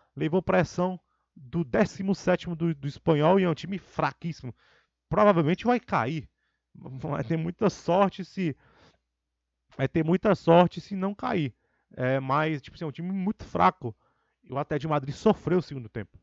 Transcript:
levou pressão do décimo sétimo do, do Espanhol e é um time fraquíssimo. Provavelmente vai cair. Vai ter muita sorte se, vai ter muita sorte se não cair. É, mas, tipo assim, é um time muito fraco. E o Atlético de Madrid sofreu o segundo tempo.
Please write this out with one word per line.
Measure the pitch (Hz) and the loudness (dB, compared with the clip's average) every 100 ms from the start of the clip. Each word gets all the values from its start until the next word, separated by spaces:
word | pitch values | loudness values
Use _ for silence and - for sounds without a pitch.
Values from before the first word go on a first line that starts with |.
| _ - | _ -6
levou | 151 180 | -2 0
pressão | - 180 165 - 180 185 _ _ _ - | 2 2 2 -2 -4 -4 _ _ _ -20
do | 127 165 | -8 -6
décimo | 143 220 208 - 196 | 0 2 0 -2 -4
sétimo | 190 - 180 - 165 | -2 0 -2 -2 -4
do, | 165 151 | -4 -2
do | 139 | -6
Espanhol | - - 147 151 196 | -4 0 2 4 4
e | 180 | 2
é | |
um | 151 | -2
time | 175 190 | -6 -10
fraquíssimo. | - - 139 - 175 - 127 - _ _ _ _ - | -10 -4 -4 -4 -10 -10 -12 -14 _ _ _ _ -4
Provavelmente | 185 208 170 151 185 226 | 2 4 4 2 0 0
vai | 247 | 0
cair. | - 170 117 160 - _ _ _ _ - | 0 -2 -2 -4 -10 _ _ _ _ -20
Vai | - 131 156 156 | -16 -12 -8 -6
ter | 117 160 | -4 -4
muita | 165 170 208 | -4 -2 -2
sorte | - - 175 196 - | 0 0 2 2 -2
se, | 180 - 175 - _ _ _ _ _ _ _ _ _ _ _ - | -12 -6 -6 -6 _ _ _ _ _ _ _ _ _ _ _ -6
vai | 135 | -2
ter | 165 156 | 0 2
muita | 185 220 185 | 2 2 2
sorte | - 170 175 - | 6 8 6 2
se | - 196 | -10 -6
não | 196 202 | -6 -6
cair. | 254 208 139 - _ _ _ - | -4 -2 -2 -6 _ _ _ -6
É, | 127 135 | -2 -2
mas, | 135 139 156 151 | -2 -2 -2 -4
tipo | - - | -8 -12
assim, | 160 | -10
é | |
um | |
time | 131 175 | -8 -6
muito | 196 185 - | -4 -4 -6
fraco. | - 165 180 - 120 - _ _ _ _ | -6 2 2 2 -6 -12 _ _ _ _
E | - | -10
o | 123 | -8
Atlético | 151 151 | -4 -4
de | 156 | -2
Madrid | 147 135 - | -2 -2 0
sofreu | 220 202 - 180 | 2 2 0 -2
o | |
segundo | - 139 113 | -2 -10 -12
tempo. | 113 98 - | -12 -12 -16